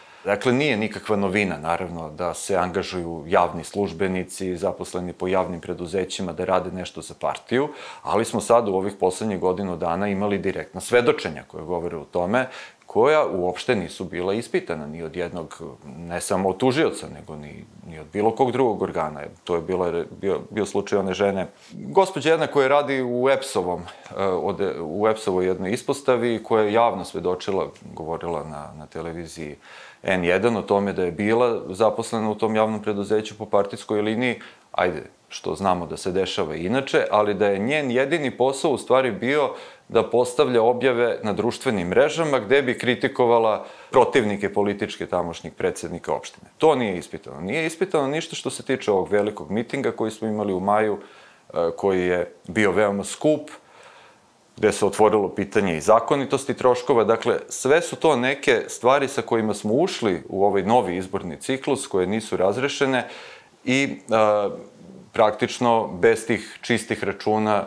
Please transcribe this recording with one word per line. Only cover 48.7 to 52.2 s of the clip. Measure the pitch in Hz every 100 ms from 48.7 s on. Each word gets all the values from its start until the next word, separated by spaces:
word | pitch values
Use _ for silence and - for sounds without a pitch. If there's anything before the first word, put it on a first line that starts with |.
| 127 -
ovog | 98 90
velikog | 101 104 104 73
mitinga | 104 117 139 117
koji | 110 110
smo | 110 113
imali | 107 101
u | 92
maju, | 98 104 107 101 - - - _ _
e, | 80 85 85
koji | 101 92 90
je | 90